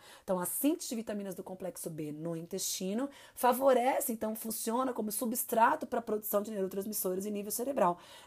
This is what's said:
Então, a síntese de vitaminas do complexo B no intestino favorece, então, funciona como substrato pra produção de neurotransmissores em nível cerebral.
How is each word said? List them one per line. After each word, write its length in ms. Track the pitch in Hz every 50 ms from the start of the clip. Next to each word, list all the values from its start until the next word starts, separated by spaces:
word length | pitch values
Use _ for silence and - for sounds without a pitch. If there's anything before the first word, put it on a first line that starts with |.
| - - - - -
Então, 160 | - 190 180
a 60 | 180
síntese 420 | 175 - - - 285 330 349 - -
de 80 | 254
vitaminas 400 | 226 220 - 214 202 202 196 180
do 80 | 196 190
complexo 460 | - 190 185 196 180 175 - - 175
B 240 | 160 151 156 147 151
no 240 | 151 160 170 170 165
intestino 720 | 165 - - 185 - - - - 190 185 202 233 277 277 - - - - -
favorece, 800 | - - 247 254 247 269 277 254 240 240 262 294 - - - 226
então, 200 | 220 214 220 220
funciona 600 | - - 226 214 - - 226 220 247 262 262 240
como 180 | - 214 214
substrato 760 | 202 - 254 226 - - - - 240 226 226 262 302 302 -
pra 160 | - - -
produção 400 | 233 - 214 208 - - - 202
de 100 | 208 220
neurotransmissores 760 | 220 202 190 185 190 196 196 214 214 - - 185 185 190 196
em 60 | 208
nível 200 | 208 202 202 208
cerebral. 480 | 208 - 240 269 277 247 202 175 175 - - - - - -